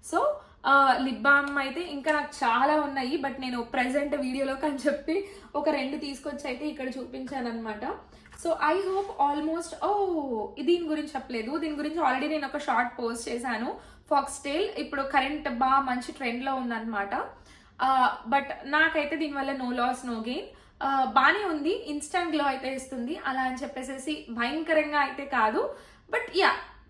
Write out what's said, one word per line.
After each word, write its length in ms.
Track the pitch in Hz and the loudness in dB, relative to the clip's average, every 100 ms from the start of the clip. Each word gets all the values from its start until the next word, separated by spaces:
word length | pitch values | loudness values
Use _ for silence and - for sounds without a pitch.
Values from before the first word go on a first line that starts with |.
| - | 0
So, 120 | 339 587 587 - - - | 2 2 0 -8 -4 6
ఆ, 320 | 277 277 247 | 8 8 4
లిప్ 200 | 262 220 | 2 0
బామ్ 360 | 233 285 285 277 | 6 6 4 -2
అయితే 240 | 269 330 | -2 -4
ఇంకా 300 | 349 285 277 | -6 -4 0
నాకు 180 | 302 294 - | 0 0 -2
చాలా 320 | 247 233 277 302 | 2 4 4 4
ఉన్నాయి, 460 | 277 277 254 311 | 2 -2 -2 -2
but 180 | 269 269 | -4 -4
నేను 220 | 262 247 | -6 -4
ప్రెజెంట్ 520 | 233 262 254 269 285 285 | -4 0 0 0 0 -2
వీడియోలోకి 500 | 262 262 269 269 311 | -2 -2 -2 0 -2
అని 100 | 269 | 0
చెప్పి 520 | 294 285 - 339 392 - - 285 | 0 0 -2 -2 -4 -14 -6 0
ఒక 140 | 302 | 2
రెండు 280 | 294 262 294 | 0 -2 -4
తీసుకొచ్చి 500 | 277 277 302 269 285 | -8 -8 -8 -8 -6
అయితే 200 | 247 302 | -6 -6
ఇక్కడ 200 | - 262 262 | -4 -6 -6
చూపించాను 520 | 240 262 262 269 240 | -8 -10 -8 -6 -4
అనమాట. 360 | 226 220 208 254 415 - - - - | -6 -6 -6 -6 -8 -12 -20 -20 -6
So, 40 | 339 | -2
I 280 | 320 302 349 | 2 2 2
hope 340 | 381 381 403 - 285 | 2 -2 -2 2 2
almost, 420 | 294 302 330 330 - 349 | 2 0 -2 -4 -4 0
oh, 640 | 403 381 330 269 226 196 - | 2 2 0 -2 -4 -4 -4
దీని 260 | 254 349 330 | 2 2 2
గురించి 220 | 302 294 262 | -2 -2 -8
చెప్పలేదు. 420 | - 240 220 311 | -6 -6 -4 -4
దీని 180 | 311 294 | -4 -4
గురించి 220 | 294 320 | -4 0
already 300 | 285 262 294 | 2 2 0
నేను 180 | 311 277 | -2 -2
ఒక 100 | 285 | -6
షార్ట్ 420 | - 233 247 - | 0 0 0 -2
పోస్ట్ 300 | 233 240 - | -4 -4 -6
చేశాను. 460 | 247 254 220 247 - - - - | -4 -4 -4 -4 -6 -14 -20 2
Foxtail 500 | 285 269 - 285 302 427 - | 2 2 -6 -4 0 0 -2
ఇప్పుడు 240 | 269 269 | -4 -4
కరెంట్ 480 | 269 285 262 302 285 | 2 2 2 -2 -4
బాగా 300 | 240 262 269 | 0 4 4
మంచి 320 | 269 247 247 | 4 -2 -4
ట్రెండ్‌లో 440 | 320 254 240 269 269 | -6 -4 -2 -2 -2
ఉందన్నమాట. 600 | 240 226 226 208 202 254 440 - - - - _ | -2 -4 -4 -4 -2 -2 -4 -10 -20 -20 -20 _
ఆ, 360 | 262 269 247 - 226 | 2 6 4 2 0
but 160 | 269 277 - | 0 0 -8
నాకైతే 520 | 269 302 320 320 294 311 | 0 4 4 4 0 -2
దీనివల్ల 380 | 311 285 269 | -2 -2 -2
no 160 | 269 254 | -2 -2
loss, 400 | 247 247 247 254 | 0 0 0 -4
no 80 | 226 | -4
gain. 200 | 226 277 - - - - | -4 -4 -6 -16 -20 -6
ఆ, 220 | 269 269 240 | 0 2 4
బానే 400 | 269 269 370 403 | 6 6 4 2
ఉంది, 240 | 311 285 | 0 0
ఇన్‌స్టాంట్ 680 | 427 - 294 - 359 349 311 | -2 -2 -8 -2 -2 0 2
గ్లో 100 | 285 | 0
అయితే 300 | 262 254 269 | 0 -4 -6
ఇస్తుంది. 440 | - 254 240 349 - | -8 -8 -6 -4 -4
అలా 160 | 262 | 0
అని 140 | 262 254 | 0 -2
చెప్పేసేసి 720 | 269 262 262 269 262 302 - | -8 -8 -8 -8 -6 -6 -6
భయంకరంగా 680 | 233 240 302 320 311 294 294 | -4 -2 -2 2 2 4 2
అయితే 260 | 269 269 277 | 0 -2 -4
కాదు, 440 | 254 220 254 539 - - - - | 2 2 2 -2 -4 -18 -20 -4
but 240 | 480 466 359 | -4 -2 2
yeah 180 | 320 - - - - | 4 2 -6 -18 -20